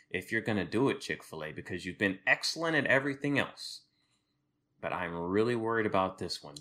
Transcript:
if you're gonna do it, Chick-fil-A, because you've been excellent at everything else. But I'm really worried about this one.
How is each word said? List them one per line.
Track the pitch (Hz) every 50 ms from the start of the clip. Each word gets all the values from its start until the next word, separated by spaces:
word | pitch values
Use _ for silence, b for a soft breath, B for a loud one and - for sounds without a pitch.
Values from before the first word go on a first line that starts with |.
| B B
if | B 95 90 -
you're | 113 113 101
gonna | 120 107 101 87
do | 78 - 113 135 143
it, | - -
Chick-fil-A, | - - 78 - - - - 78 78 78 73
because | - - - 95 87 87
you've | 92 87 -
been | 107 98 95 95 -
excellent | - 143 - - - - 160 165 165 160
at | 147 127
everything | - 123 135 135 143 135 139 - 143 143 127
else. | 92 - - - - - - - - _ _ _ _ _ _ _ _ _ _ _ _ _ _ _ _ _ _ _ -
But | - -
I'm | 87 90 85 85
really | 85 85 90 95 104 110 120 120
worried | 117 113 113 113 113 107
about | 104 87 95 95 92 92 -
this | - 85 - - -
one. | 73 71 73